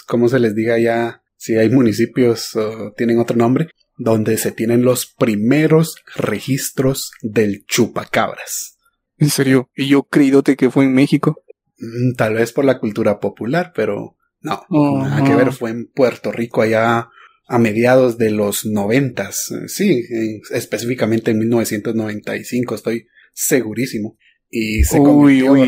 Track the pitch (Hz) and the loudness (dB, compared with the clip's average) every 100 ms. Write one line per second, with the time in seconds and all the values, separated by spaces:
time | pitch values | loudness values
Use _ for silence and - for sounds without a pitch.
0 | - 120 120 127 117 107 113 117 117 117 | -4 0 2 2 0 0 -2 0 0 0
1 | 117 - _ - - 110 110 135 117 104 | -4 -8 _ -14 -2 2 4 4 2 0
2 | 117 - 120 110 - 113 107 110 104 - | -2 0 0 0 -4 -6 -6 -8 -12 -4
3 | 117 117 117 117 117 131 165 _ _ - | -2 0 0 0 2 0 -2 _ _ -6
4 | 113 113 110 110 104 - 113 120 123 123 | 0 0 0 -2 -4 -4 0 2 2 0
5 | - - 120 104 113 147 156 160 165 - | -4 -2 -2 0 2 2 4 2 0 -6
6 | - - - 101 - 139 - - 131 135 | -16 -8 -6 -4 -4 -4 -4 -2 -2 -2
7 | - - 110 110 104 98 - - 104 - | -8 -12 -4 0 0 -2 -4 0 0 -2
8 | - 117 107 - - - - _ _ _ | -6 -2 -2 -6 -12 -12 -12 _ _ _
9 | _ - 147 - 135 131 123 - 139 139 | _ -2 -2 0 2 2 0 -6 0 2
10 | - 156 139 139 143 135 127 143 135 131 | 2 2 4 4 4 2 2 2 2 4
11 | 147 196 156 - _ _ _ - 117 120 | 2 2 0 -4 _ _ _ -18 -10 -4
12 | 123 120 110 110 117 - 135 127 110 107 | -2 0 -2 0 -2 0 0 0 -2 -2
13 | 107 101 101 - 107 165 175 - 107 104 | -2 0 -4 -6 -4 -4 -4 -4 -4 -4
14 | - _ _ _ 151 - - 151 143 135 | -10 _ _ _ -10 -8 -2 0 2 0
15 | 135 143 139 135 131 131 117 117 113 - | -2 0 2 2 2 -2 -8 -8 -8 0
16 | 120 - 107 110 117 131 110 110 117 117 | 0 0 -8 -6 -4 0 2 2 2 0
17 | 117 _ - _ - 123 113 107 120 131 | -4 _ -20 _ -4 0 2 2 4 4
18 | 127 113 110 107 101 101 110 107 101 131 | 4 2 -2 0 -2 -4 -4 -4 0 0
19 | 135 - 98 - - - - - 202 123 | -2 -6 -8 -8 -10 -10 -10 -2 0 0
20 | 113 113 110 107 - 123 - - 117 127 | -2 -6 -6 -8 -8 -8 -6 -6 -4 -2
21 | 110 113 - 110 113 120 110 107 117 113 | 0 0 0 0 0 0 -2 -4 -4 -4
22 | 107 104 107 104 - 123 120 107 113 113 | -6 -8 -8 -10 -6 -6 -4 -6 -6 -8
23 | - _ _ - - 135 110 107 131 113 | -10 _ _ -8 0 0 0 -6 -6 -6
24 | 107 - _ _ _ 120 110 107 - 151 | -8 -12 _ _ _ -6 -4 0 2 4
25 | 143 147 143 135 131 139 | 6 6 6 6 4 4